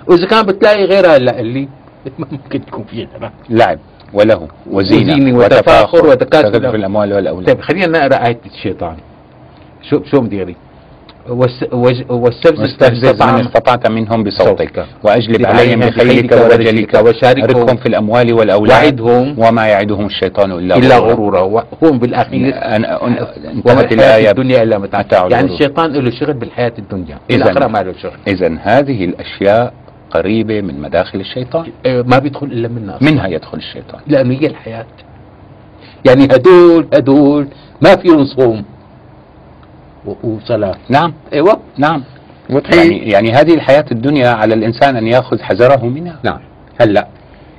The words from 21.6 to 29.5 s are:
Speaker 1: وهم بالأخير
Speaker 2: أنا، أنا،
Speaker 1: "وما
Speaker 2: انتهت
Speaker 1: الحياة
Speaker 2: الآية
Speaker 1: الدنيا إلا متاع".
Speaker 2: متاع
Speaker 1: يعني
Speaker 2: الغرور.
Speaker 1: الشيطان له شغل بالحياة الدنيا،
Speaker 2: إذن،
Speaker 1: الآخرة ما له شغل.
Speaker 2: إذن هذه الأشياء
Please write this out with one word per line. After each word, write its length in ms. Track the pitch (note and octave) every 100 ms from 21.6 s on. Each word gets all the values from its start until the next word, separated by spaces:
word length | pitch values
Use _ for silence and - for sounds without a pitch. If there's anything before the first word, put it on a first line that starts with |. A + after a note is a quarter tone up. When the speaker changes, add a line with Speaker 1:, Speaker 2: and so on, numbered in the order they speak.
| - -
Speaker 1:
وهم 180 | D#3+ B2+
بالأخير 560 | A#2+ - - C3+ C3 -
Speaker 2:
أنا، 520 | - A2 - E2+ B2
أنا، 260 | A#2 - - D#2 G2+ A#2+
Speaker 1:
"وما 60 |
Speaker 2:
انتهت 220 | C3 B2
Speaker 1:
الحياة 240 | A2+ C3+ A2
Speaker 2:
الآية 120 | G#2+
Speaker 1:
الدنيا 340 | G2+ C3 B2+
إلا 140 | A2+ G#2
متاع". 220 | G2 G2+
Speaker 2:
متاع 200 | G2+ G2+
Speaker 1:
يعني 140 | F2+ -
Speaker 2:
الغرور. 180 | C3+ -
Speaker 1:
الشيطان 320 | C#3 E3 E3
له 180 | C#3+ B2
شغل 220 | - D3+
بالحياة 400 | C3 A2+ - A#2+ -
الدنيا، 380 | F#2+ G2 D2+ C#2+ -
Speaker 2:
إذن، 100 | A#2+
Speaker 1:
الآخرة 260 | A2+ F2+ B2
ما 120 | G#2+
له 140 | F#2 E2
شغل. 160 | F#2 - G#2
Speaker 2:
إذن 300 | F2+ E2+ D#2
هذه 480 | F#2+ B2+ C#3 A2+ F2+
الأشياء 680 | - - - G2